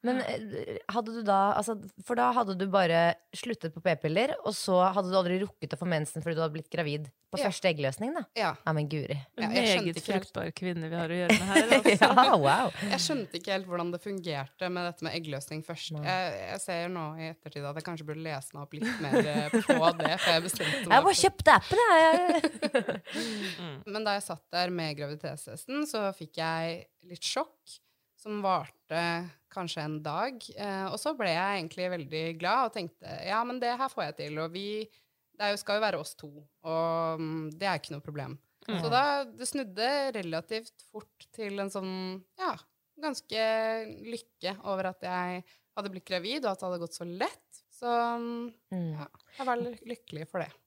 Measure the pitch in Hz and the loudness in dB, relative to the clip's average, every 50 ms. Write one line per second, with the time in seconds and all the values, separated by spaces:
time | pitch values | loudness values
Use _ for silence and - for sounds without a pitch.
0 | - 233 247 - - - - - 220 208 208 - - - - 95 - - 190 233 | 0 0 0 0 -2 -2 -4 -6 -6 -8 -8 -8 -8 -6 -8 -8 -6 -2 -2 -2
1 | 233 220 226 233 226 208 196 196 196 202 208 - 214 226 226 202 - 196 - - | -2 -2 -4 -4 2 4 6 6 6 6 4 2 0 0 -2 -6 -6 -14 -16 -18
2 | 190 - 240 233 247 247 247 254 240 196 190 180 190 196 185 202 185 170 165 165 | -6 -2 2 4 4 4 4 4 2 2 0 -2 0 4 4 6 6 6 6 6
3 | 170 170 - - _ _ - - - 240 226 - - 165 151 170 - 185 165 - | 6 6 4 2 _ _ -14 -10 -6 -6 -6 -4 -6 -8 -8 -2 0 0 0 2
4 | - 156 156 185 233 277 311 494 - - 214 - - - 185 180 180 190 185 202 | 0 0 2 2 2 2 0 -2 -4 -4 -4 -2 0 4 6 6 6 6 6 2
5 | 190 180 185 190 185 175 180 185 202 196 - _ - 147 - - 180 180 170 156 | 0 4 4 4 4 4 2 0 0 -4 -6 _ -8 -8 -6 -4 0 0 2 0
6 | 151 - - 165 156 170 165 151 165 160 151 160 156 _ - 175 170 151 143 151 | 0 -2 -6 -6 -4 -2 0 0 0 -2 -2 -6 -10 _ -4 -2 -2 -2 -2 -4
7 | 151 139 _ _ _ _ - - 285 202 180 - - 190 170 151 143 135 135 - | -6 -8 _ _ _ _ -4 0 0 0 -2 2 0 0 2 2 0 -2 -2 -2
8 | 208 247 285 247 226 - _ 233 214 170 139 - - - 160 151 151 143 147 151 | -4 -4 -4 -4 -6 -6 _ -2 -2 -2 -2 -2 -2 0 0 0 0 -2 -2 -4
9 | 131 - 143 143 131 _ _ - 226 220 226 - 240 220 196 180 190 175 165 170 | -4 -4 -6 -6 -6 _ _ -6 -4 0 2 2 4 4 4 2 2 0 -4 -4
10 | - - 196 190 185 - _ - - 170 160 - 190 180 180 170 160 160 165 170 | -2 0 0 0 0 -2 _ -6 -6 -6 -6 -6 -6 -4 -4 -4 -4 -4 -4 -4
11 | 170 160 170 180 180 170 220 214 180 190 196 - - 226 302 277 226 - 208 - | -2 -2 -2 -2 2 2 2 2 2 4 4 4 6 8 6 6 8 8 8 8
12 | 220 208 - 240 254 269 294 185 143 139 143 208 254 - - - - 202 196 269 | 8 8 10 8 8 8 8 6 6 6 6 6 4 0 -2 -4 -4 -2 -2 0
13 | 269 - 311 269 208 - - 175 175 - 196 190 190 185 175 175 170 175 175 175 | 0 0 0 -2 -4 -6 -8 -8 -4 -2 -4 -4 -4 -4 -4 -4 -2 -4 -4 -6
14 | - 208 202 196 170 170 156 139 135 131 _ _ 185 180 180 180 175 175 175 - | -6 -8 -8 -6 -6 -4 -4 -4 -6 -8 _ _ -6 -4 -4 -4 -4 -6 -6 -6
15 | 160 160 - 170 165 156 143 135 139 - 156 156 160 - 170 156 - - 160 151 | -6 -6 -4 -6 -6 -4 -6 -6 -6 -8 -8 -10 -8 -8 -10 -10 -8 -8 -8 -6
16 | 147 160 185 185 185 175 117 98 98 87 101 196 - - 180 170 170 175 185 175 | -4 -2 -2 -2 -2 -2 -4 -6 -6 -8 -8 -8 -6 -4 -4 -4 -4 -4 -4 -4
17 | 160 151 156 160 160 160 165 _ _ 156 - 151 143 143 147 160 156 - 175 160 | -6 -6 -8 -8 -10 -10 -10 _ _ -14 -12 -8 -8 -8 -8 -8 -8 -8 -8 -8
18 | 156 151 151 156 160 160 151 135 135 - - 151 143 - - 151 220 233 247 220 | -8 -8 -8 -8 -6 -6 -8 -8 -8 -12 -12 -14 -14 -12 -8 -4 -4 -4 -4 -4
19 | 160 139 - 254 220 - 147 151 147 147 - 226 214 - 285 247 160 170 170 165 | -2 2 2 2 2 2 0 -2 -2 2 0 0 4 4 4 6 6 4 4 2
20 | 160 151 165 165 - 185 170 165 165 180 - - 175 156 151 277 233 175 202 254 | -2 -4 -2 0 2 4 4 4 2 0 -4 -2 -2 -2 -2 -2 4 8 8 8
21 | 277 - - - - 381 381 - - 311 285 208 - - - 403 480 453 370 320 | 10 8 6 6 6 4 4 6 8 10 10 10 8 4 4 4 6 8 10 10
22 | 320 320 320 349 359 359 320 320 294 311 - - - - - 254 208 - - - | 10 10 8 6 6 4 2 2 2 0 -2 0 -4 0 0 0 0 0 -6 -8
23 | - - - - 226 233 220 208 202 190 175 - 180 165 143 135 - 208 196 214 | -8 -8 -8 -6 -6 -4 -4 -4 -6 -6 -6 -8 -10 -10 -10 -12 -12 -8 -8 -4
24 | 220 214 202 202 202 - 180 151 _ _ - 175 180 175 180 175 165 156 151 143 | 0 0 0 0 -2 -6 -10 -10 _ _ -2 -2 0 0 0 -2 -2 -4 -4 -6
25 | 147 143 147 151 - 151 139 147 - - - 160 - - 262 285 302 294 - 220 | -6 -8 -8 -8 -8 -10 -10 -10 -12 -14 -14 -14 -10 -8 -4 -4 -4 -2 -2 -2
26 | 208 196 190 - 170 151 _ - 160 160 165 165 165 165 165 175 - _ _ _ | -2 -2 -4 -6 -12 -12 _ -4 -4 -2 -2 -2 -2 -4 -6 -8 -12 _ _ _
27 | _ 180 175 - - - - - 311 - _ _ _ - - - _ _ _ _ | _ -18 -16 -8 -6 -4 -2 -2 -4 -4 _ _ _ -20 -20 -20 _ _ _ _
28 | _ _ _ _ - 214 214 208 196 196 185 165 - - _ _ _ _ 160 165 | _ _ _ _ -10 -8 -8 -2 0 0 0 0 -2 -6 _ _ _ _ -2 -2
29 | 170 170 170 170 175 175 - _ _ _ - 196 180 165 - 165 151 151 156 151 | 0 0 -2 -2 -4 -8 -14 _ _ _ -10 -8 -8 -6 -6 -6 -6 -6 -6 -6
30 | 151 160 151 165 214 262 262 233 - - - - 202 202 196 190 190 190 - 208 | -6 -6 -4 -2 -2 -4 -4 -10 -16 -16 -12 -10 -8 -6 -6 -6 -6 -6 -6 -4
31 | - 294 311 262 226 185 165 165 185 196 202 190 165 160 - - 180 180 180 170 | -4 -4 -2 -2 0 0 2 2 0 0 -2 -2 -4 -6 -6 -6 -4 -4 -4 -6
32 | 151 135 151 160 160 165 170 160 165 180 208 254 269 226 - 220 180 165 _ _ | -8 -6 -6 -6 -4 -4 -6 -4 0 0 2 2 2 0 -2 -6 -8 -8 _ _
33 | - - - - - 190 196 220 233 247 254 254 240 240 240 240 269 262 - - | -14 -14 -12 -10 -6 -4 -2 -2 -2 -2 -4 -2 -2 -2 -2 -2 -4 -4 -2 -4
34 | 185 147 151 - 147 147 151 151 160 165 170 185 196 202 214 214 214 214 _ _ | -4 -4 -4 -8 -10 -8 -6 -6 -6 -6 -6 -8 -8 -6 -6 -8 -8 -10 _ _
35 | _ _ _ _ _ _ _ _ 208 208 202 202 - - 202 208 220 208 185 156 | _ _ _ _ _ _ _ _ -2 -2 -2 -2 -2 -2 0 2 2 0 0 -2
36 | 156 - - - - 151 143 147 147 _ _ _ _ 160 160 160 165 165 165 165 | -6 -8 -12 -14 -16 -18 -18 -18 -20 _ _ _ _ -4 -2 -2 0 0 0 -2
37 | 165 160 160 160 165 156 156 160 156 156 151 160 196 196 180 151 - - 156 143 | -2 -2 -2 -4 -4 -4 -4 -6 -6 -8 -8 -4 -2 -2 -2 -2 -4 -8 -12 -12
38 | - - 147 147 135 127 135 143 _ _ _ _ - - 226 180 165 - 233 247 | -12 -10 -10 -8 -8 -10 -12 -14 _ _ _ _ -10 -6 -6 -4 -2 2 2 4
39 | 269 294 285 285 277 233 214 - 247 247 - 285 262 202 185 202 220 247 285 285 | 4 4 2 0 -2 -6 -10 -10 -10 -6 -4 -6 -6 -6 -4 -2 0 0 0 0
40 | 277 269 240 220 190 170 160 160 170 - 220 220 226 - _ _ - _ _ 214 | -2 -2 -4 -4 -6 -4 -6 -6 -6 -6 -8 -8 -8 -10 _ _ -20 _ _ -18
41 | 202 _ _ _ - _ _ - 220 202 202 202 196 196 196 202 190 190 185 185 | -18 _ _ _ -20 _ _ -10 -8 -8 -6 -6 -6 -4 -4 -6 -6 -4 -6 -6
42 | 185 185 185 190 - _ _ - 370 359 262 175 - _ _ _ _ _ _ - | -6 -8 -8 -10 -14 _ _ -6 -4 -4 -4 -4 -8 _ _ _ _ _ _ -8
43 | 294 311 269 - - _ 208 220 220 220 220 220 220 220 226 226 220 220 220 208 | -6 -6 -6 -6 -8 _ -2 0 0 2 2 2 0 0 -2 -4 -6 -8 -12 -14
44 | 208 226 233 226 - _ _ _ - 180 196 196 - 202 196 190 190 185 185 _ | -10 -10 -10 -10 -10 _ _ _ -6 -6 -6 -6 -4 -4 -2 -2 -2 -4 -4 _
45 | - 180 180 180 180 180 180 180 180 _ _ _ _ _ _ - 202 196 185 185 | -8 -4 -2 -2 -2 -2 -4 -8 -10 _ _ _ _ _ _ -8 -8 -8 -8 -10
46 | _ - 190 180 170 202 247 311 262 220 190 - - 185 180 175 170 165 - - | _ -4 -4 -4 -2 -4 -6 -2 -2 -2 -2 -2 -4 -6 -4 -4 -6 -8 -8 -10
47 | 175 175 175 185 233 - - - _ _ - - _ _ _ - - 240 240 233 | -10 -10 -4 -4 -4 -4 -4 -10 _ _ -20 -20 _ _ _ -8 -4 0 0 2
48 | 233 233 233 233 233 233 240 233 240 240 226 _ _ _ - 185 175 165 156 151 | 2 0 -2 -4 -4 -6 -6 -6 -8 -10 -12 _ _ _ -6 -4 -4 -4 -4 -6
49 | 143 - _ - _ _ - - 269 254 247 240 240 240 233 220 - 226 240 - | -10 -12 _ -20 _ _ -12 -6 -2 0 0 0 0 -4 -6 -10 -10 -10 -10 -10
50 | _ - - 151 160 - - 185 160 165 - _ _ | _ -14 -12 -12 -12 -6 -4 -4 -4 -4 -8 _ _